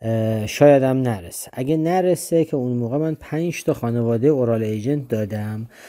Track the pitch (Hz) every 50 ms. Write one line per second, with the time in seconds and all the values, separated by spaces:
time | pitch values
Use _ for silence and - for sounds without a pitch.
0 | - 113 113 113 110 110 110 110 107 107 - - 143 147 143 135 131 131 131 131
1 | 131 123 113 95 85 85 - - - - - - 131 135 160 160 156 165 180 185
2 | 180 180 175 165 - - 170 165 160 160 - 143 123 123 123 120 120 113 127 147
3 | 156 160 156 - - - - 156 170 175 156 - - - 143 - - 117 117 120
4 | 117 117 117 113 117 147 156 135 123 113 117 110 113 107 107 110 104 127 147 147
5 | 131 - 117 107 107 98 107 104 104 107 110 107 113 113 - - -